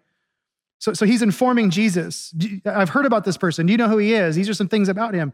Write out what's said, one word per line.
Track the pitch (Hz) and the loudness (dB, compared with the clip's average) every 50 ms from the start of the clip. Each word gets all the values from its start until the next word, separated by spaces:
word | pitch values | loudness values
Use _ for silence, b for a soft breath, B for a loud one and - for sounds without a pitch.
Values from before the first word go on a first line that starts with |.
| _ _ _ _ _ _ _ _ _ _ _ _ _ _ _ _ | _ _ _ _ _ _ _ _ _ _ _ _ _ _ _ _
So, | - 220 190 | -4 -4 -2
so | - 220 196 | 0 2 2
he's | 247 220 233 | 4 4 2
informing | 208 175 - 247 247 247 240 220 190 | 2 2 2 2 2 2 2 2 2
Jesus. | 156 196 220 220 170 175 160 175 165 - - - | 2 2 0 2 0 0 -4 -4 -8 -12 -14 -12
"Do | 165 156 180 220 | -6 -6 -4 -4
you, | 196 190 - | -6 -6 -6
I've | 208 196 208 190 - | -4 -2 0 0 0
heard | - 277 277 269 | 0 0 0 2
about | 240 214 - | 0 0 0
this | 196 175 - | -2 -4 -2
person. | - 175 156 - 160 | -2 -2 -2 0 0
Do | 175 | 2
you | 214 233 | 2 2
know | 240 208 | 2 2
who | 220 214 | 2 2
he | 202 214 226 | 2 2 2
is? | 220 185 165 151 | 2 2 0 0
These | 170 196 214 | -2 -2 -2
are | 208 | -2
some | - 208 170 | -4 -2 -2
things | - 214 202 185 | 0 0 0 0
about | 190 202 226 233 196 | 0 -2 -4 -4 -2
him." | 175 156 139 | -4 -4 -4